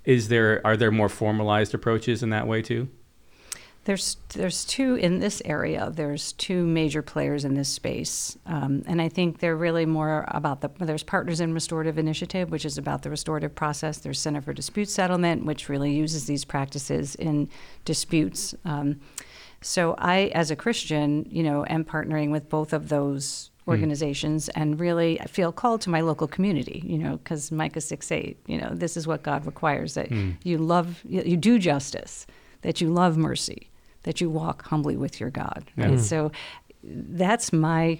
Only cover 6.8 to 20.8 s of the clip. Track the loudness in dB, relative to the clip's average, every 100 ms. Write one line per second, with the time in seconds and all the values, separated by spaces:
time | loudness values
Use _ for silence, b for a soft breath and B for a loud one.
6.8 | 2 0 -4 -2 -2 0 0 0 0 -4
7.8 | -4 -4 -6 -6 -8 -10 -6 -4 0 -2
8.8 | 0 0 0 2 0 2 0 2 2 2
9.8 | 2 2 2 0 0 -2 -2 -2 -4 -4
10.8 | -4 -4 -2 -2 0 0 0 0 -2 -2
11.8 | -2 0 0 0 -4 -2 -2 -4 -4 -4
12.8 | -4 -4 -4 -6 -4 -2 -2 -2 -4 -2
13.8 | -4 -6 -6 -4 -2 -2 -4 -6 -6 -4
14.8 | -2 0 2 4 2 2 0 -4 -2 0
15.8 | 2 2 2 -2 -2 -4 -2 -4 -4 -6
16.8 | -4 -2 -2 -4 0 0 0 B B B
17.8 | -4 -2 0 2 0 -2 -8 -6 -4 -2
18.8 | 0 -2 B B B B B B -4 2
19.8 | 2 2 2 4 4 2 0 0 0 -2